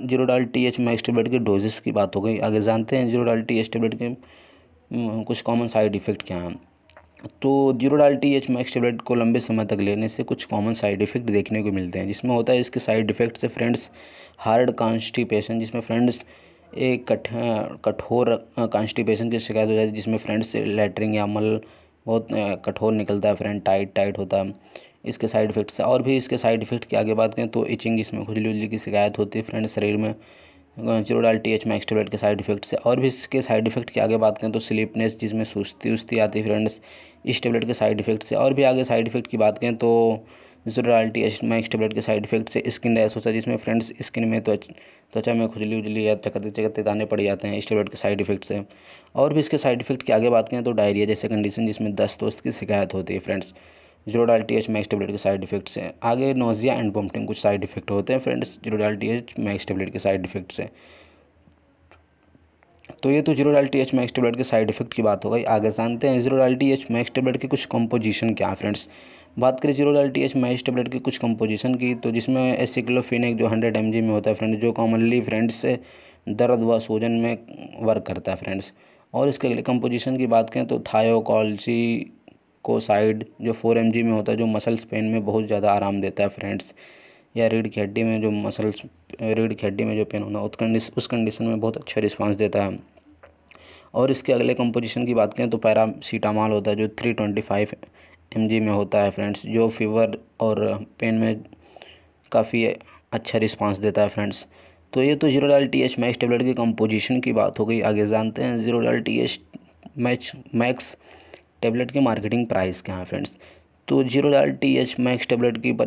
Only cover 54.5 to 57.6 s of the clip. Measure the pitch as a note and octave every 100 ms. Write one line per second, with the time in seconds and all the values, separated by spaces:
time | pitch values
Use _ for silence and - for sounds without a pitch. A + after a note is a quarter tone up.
54.5 | A2+ A2 G#2+ G2+ G2+ G2 G2+ G2 G2 F#2+
55.5 | G2+ - - F2 - A#2 B2 C3+ C3 A#2+
56.5 | G#2+ B2+ A#2+ A2 G2+ G2 A2 G#2+ G#2+ G#2+
57.5 | G2+